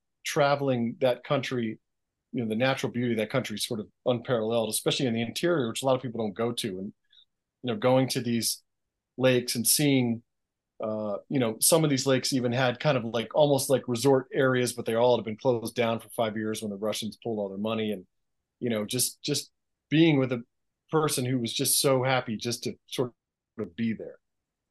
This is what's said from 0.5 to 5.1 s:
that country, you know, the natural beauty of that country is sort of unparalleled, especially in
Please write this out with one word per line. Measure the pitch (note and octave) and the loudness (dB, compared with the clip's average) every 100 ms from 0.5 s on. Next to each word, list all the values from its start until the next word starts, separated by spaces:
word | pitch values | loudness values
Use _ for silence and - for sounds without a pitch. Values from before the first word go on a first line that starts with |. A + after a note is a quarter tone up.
| C#3+ C#3 B2 A#2 - | 2 2 0 -2 0
that | C3 B2 | 0 0
country, | - C#3 B2 B2+ A2 G#2+ _ _ _ _ _ | -2 -2 -2 -4 -4 -6 _ _ _ _ _
you | - | -6
know, | A2 | -2
the | A2 | 0
natural | C3 C3+ B2 | 0 0 -2
beauty | A#2+ B2 | -2 -2
of | A2 | 0
that | G#2+ | 0
country | C3+ A2 G#2 | -2 -2 -4
is | - | -6
sort | A2 | -6
of | F#2+ _ - | -8 _ -2
unparalleled, | A#2 B2+ A#2+ A2 A#2 A2 | -2 0 -2 0 0 0
especially | G#2+ D#3 D3+ | -2 -2 0
in | C3 | 0